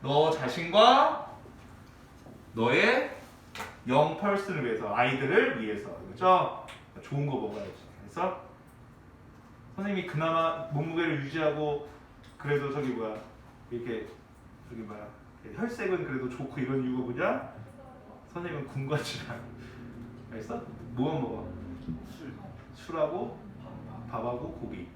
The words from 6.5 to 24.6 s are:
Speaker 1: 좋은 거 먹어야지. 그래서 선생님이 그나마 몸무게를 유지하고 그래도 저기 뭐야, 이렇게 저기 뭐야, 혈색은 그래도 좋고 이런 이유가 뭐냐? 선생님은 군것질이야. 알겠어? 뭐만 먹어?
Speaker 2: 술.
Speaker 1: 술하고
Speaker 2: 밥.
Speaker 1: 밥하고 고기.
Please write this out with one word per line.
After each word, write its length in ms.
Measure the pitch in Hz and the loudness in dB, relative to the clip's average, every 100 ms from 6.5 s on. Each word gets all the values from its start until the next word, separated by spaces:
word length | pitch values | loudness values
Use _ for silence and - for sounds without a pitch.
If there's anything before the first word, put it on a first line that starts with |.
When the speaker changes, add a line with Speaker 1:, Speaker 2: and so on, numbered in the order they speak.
| - - - - - | -2 -12 -16 -16 -18
Speaker 1:
좋은 240 | - 143 143 | -6 -2 0
거 80 | 127 | 0
먹어야지. 360 | 107 104 98 - - - | -2 -4 -8 -12 -18 -18
그래서 380 | - - 185 180 - - - - - - - - - - - - - | -12 -2 -2 -2 -10 -20 -20 -20 -20 -20 -20 -20 -20 -20 -20 -20 -16
선생님이 320 | - 202 196 - | -6 -2 -2 -2
그나마 600 | 147 160 165 165 160 - | 0 2 4 4 0 -2
몸무게를 540 | 143 160 165 160 147 | -2 0 0 2 0
유지하고 640 | 139 165 151 147 151 147 - - - - - - | -2 2 2 2 0 0 -4 -16 -20 -20 -20 -10
그래도 320 | 147 143 139 | 0 0 2
저기 160 | 147 131 | -2 0
뭐야, 260 | 113 110 107 - - - - - | 0 -2 -4 -10 -18 -20 -20 -10
이렇게 360 | 120 120 110 104 - - - - - - | -8 -4 -4 -6 -14 -20 -20 -20 -20 -14
저기 140 | 113 | -12
뭐야, 220 | 104 104 104 - - - - - | -10 -10 -12 -16 -20 -20 -14 -4
혈색은 480 | 233 - 208 180 147 | -4 -2 0 0 0
그래도 220 | 131 123 | -2 -4
좋고 320 | - 135 143 | -6 -8 -4
이런 240 | 127 135 | 0 0
이유가 180 | 127 123 | 0 0
뭐냐? 500 | 120 120 185 254 - - - - - - - - - | -2 0 0 0 -4 -12 -16 -16 -18 -18 -20 -20 -12
선생님은 360 | 170 175 156 - | -8 -6 -6 -6
군것질이야. 680 | 139 135 147 - - - 117 - - - - - - - - - | -6 -2 -2 -2 -6 -8 -10 -12 -14 -14 -14 -14 -14 -14 -14 -14
알겠어? 300 | 113 110 117 - 113 117 | -12 -8 -8 -8 -12 -10
뭐만 280 | 120 139 156 | 0 0 2
먹어? 260 | 123 110 90 87 - 131 123 120 - | -2 -6 -8 -10 -10 -10 -8 -8 -8
Speaker 2:
술. 220 | - 143 - - - - | -14 -12 -12 -14 -16 -16
Speaker 1:
술하고 640 | - - 165 156 175 233 - - - - - - - - | -18 -8 0 0 0 -6 -8 -14 -14 -14 -12 -12 -12 -8
Speaker 2:
밥. 80 | 117 | -4
Speaker 1:
밥하고 300 | 113 123 - | -2 -2 -6
고기. 360 | - | -8